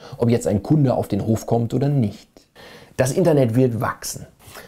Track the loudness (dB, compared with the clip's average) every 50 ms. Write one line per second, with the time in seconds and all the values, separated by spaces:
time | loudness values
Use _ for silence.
0 | -20 -18 -6 -2 0 0 0 0 0 0 -2 0 0 2 2 4 4 2 2 0
1 | -2 -4 -4 -4 0 -2 -2 -2 0 -2 0 0 0 -2 -2 -2 -2 0 0 0
2 | 0 -2 -4 -8 -20 _ _ -20 _ _ _ -20 -20 -20 -20 -20 -20 -16 -2 -2
3 | -2 0 2 2 2 4 4 4 2 2 2 2 2 2 0 -2 -4 -4 -6 -8
4 | -12 -12 -12 -12 -16 -18 _ _ -20 -20 -20 -20 -20